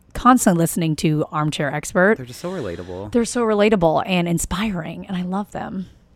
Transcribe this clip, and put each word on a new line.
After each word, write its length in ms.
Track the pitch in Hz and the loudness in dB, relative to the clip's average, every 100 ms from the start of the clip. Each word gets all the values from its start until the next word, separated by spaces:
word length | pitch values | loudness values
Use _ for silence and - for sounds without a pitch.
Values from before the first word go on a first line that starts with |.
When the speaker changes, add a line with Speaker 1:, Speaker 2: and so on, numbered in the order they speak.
| _ | _
Speaker 1:
constantly 460 | - 247 254 - 170 | 2 4 6 6 4
listening 340 | 165 - 160 151 | 2 2 0 2
to 280 | 170 151 - | 2 0 0
Armchair 400 | 160 156 - 147 | -2 -2 -2 -4
Expert. 440 | 147 - 196 185 220 | -4 -2 2 4 2
Speaker 2:
They're 80 | 123 | -2
just 140 | 123 | -12
so 100 | 175 | -8
relatable. 600 | 190 107 85 90 90 101 | -6 -6 -8 -8 -10 -2
Speaker 1:
They're 120 | 240 | -2
so 180 | 226 247 226 | 0 0 0
relatable 560 | 208 202 214 170 156 | 2 4 4 4 2
and 240 | - 185 170 | 0 0 0
inspiring, 800 | 170 - 185 220 180 160 165 180 | 0 -2 -4 -2 -4 -8 -12 -8
and 100 | 185 | -6
I 60 | |
love 300 | 180 190 208 | -4 -6 -6
them. 340 | - - 190 180 - _ | -10 -8 -10 -10 -16 _